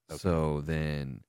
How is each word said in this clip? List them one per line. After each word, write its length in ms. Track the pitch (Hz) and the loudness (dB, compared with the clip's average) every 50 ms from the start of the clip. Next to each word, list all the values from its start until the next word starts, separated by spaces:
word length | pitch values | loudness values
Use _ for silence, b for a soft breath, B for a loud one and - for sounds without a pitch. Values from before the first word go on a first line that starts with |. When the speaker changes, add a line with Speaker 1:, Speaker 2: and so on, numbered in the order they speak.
| _ - | _ -12
Speaker 1:
Okay. 80 | 80 - | -12 -2
Speaker 2:
So 420 | - 92 85 80 78 76 76 73 | 0 2 4 4 4 2 2 0
then 580 | 73 80 80 78 78 76 76 71 69 67 64 - - | 0 0 0 0 0 0 -2 -2 -4 -6 -8 -12 -16